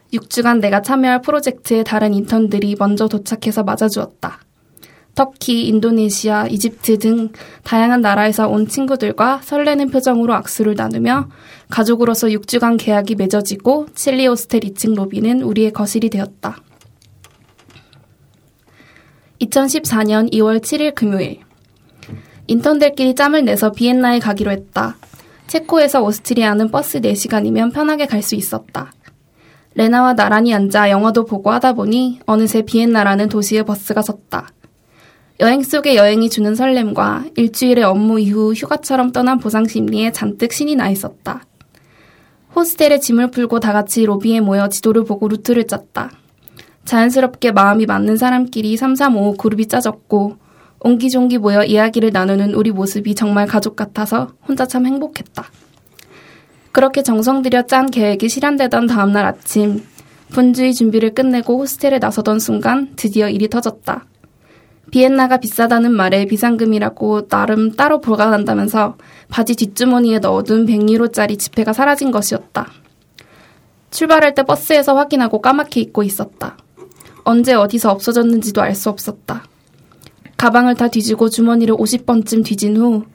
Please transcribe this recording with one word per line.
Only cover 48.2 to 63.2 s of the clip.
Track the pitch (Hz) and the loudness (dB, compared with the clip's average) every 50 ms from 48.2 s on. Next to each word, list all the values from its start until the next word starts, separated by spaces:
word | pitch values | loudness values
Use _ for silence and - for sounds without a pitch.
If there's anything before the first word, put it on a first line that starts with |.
| 247 254 247 254 254 247 - 226 214 214 220 | 0 0 0 0 -2 -2 -4 -4 -4 -2 -2
삼삼오오 | 226 262 269 262 262 277 269 233 208 202 202 202 | -2 0 0 0 2 2 2 2 2 0 0 -2
그룹이 | 196 - 220 208 208 220 | 0 -2 -2 0 0 -2
짜졌고 | 214 - 247 247 220 - - _ - 214 202 202 208 214 - _ _ _ _ _ _ _ - | -2 -2 -2 -2 -2 -4 -8 _ -2 0 0 0 -2 -6 -10 _ _ _ _ _ _ _ -4
옹기종기 | - 233 247 226 247 262 247 254 247 247 247 240 | 0 2 2 2 2 0 0 2 2 2 0 0
모여 | 208 208 202 208 208 | 0 2 2 2 2
이야기를 | - 208 214 220 226 226 240 220 220 196 | 4 4 2 2 2 2 2 0 2 2
나누는 | 190 185 196 196 196 202 208 202 | 0 0 0 0 0 0 0 0
우리 | 214 214 226 | 0 0 0
모습이 | 208 190 190 196 - 208 208 214 208 | 0 -2 -2 -4 -4 -4 -4 -4 -2
정말 | 208 220 208 208 202 208 | -2 0 0 0 0 0
가족 | 202 - 220 202 220 214 | 0 0 -2 -2 -2 -6
같아서 | - 214 202 - 214 214 208 226 233 254 240 - _ _ | -8 -10 -8 -6 -6 -4 -2 -2 -4 -4 -6 -10 _ _
혼자 | - 277 269 254 | -6 -4 -2 -2
참 | 254 - 254 247 | -2 0 0 0
행복했다. | 254 269 277 302 302 311 - - - - - 220 - _ - _ _ _ _ _ _ _ - - - - - - - - - _ _ _ _ _ _ | 0 0 -2 -4 -8 -10 -12 -16 -16 -16 -16 -16 -16 _ -20 _ _ _ _ _ _ _ -20 -20 -20 -20 -20 -20 -20 -20 -20 _ _ _ _ _ _
그렇게 | - 262 254 269 269 285 269 | 0 2 2 2 2 0 0
정성 | - 226 220 220 254 269 269 254 | 0 0 0 2 0 0 0 0
들여 | 262 247 247 247 | 0 0 0 0
짠 | 247 269 262 262 269 | 2 0 0 0 0
계획이 | 247 247 214 208 202 196 214 233 | 0 0 0 0 0 0 -2 -4
실현되던 | - 269 277 294 294 269 269 240 240 233 240 | -2 -2 -2 0 0 0 0 0 0 0 0
다음 | 226 233 208 196 202 202 | 0 2 2 2 2 2
날 | 208 196 | 2 0
아침, | 190 190 - - - - 208 208 208 202 214 - - _ - - _ _ _ _ - | -2 -4 -6 -8 -4 0 0 0 0 0 -4 -6 -12 _ -20 -20 _ _ _ _ -6
분주히 | - 254 254 247 240 254 254 262 247 | 0 2 2 4 4 2 2 0 2
준비를 | - 233 220 214 220 220 220 220 | 2 2 2 2 2 0 0 0
끝내고 | - 262 262 247 240 226 - 240 262 | 0 0 0 0 0 0 -2 -2 -2
호스텔에 | 277 269 - - - 277 269 254 | -2 -4 -6 -2 -2 0 0 0
나서던 | - 226 208 226 208 220 214 220 | 0 -2 -2 -2 -2 0 0 -2
순간 | 220 - 220 208 208 226 240 277 277 269 - | -2 -2 -4 -2 -2 0 -2 -2 -2 -6 -8
드디어 | - - 214 202 220 | -6 -4 -2 0 0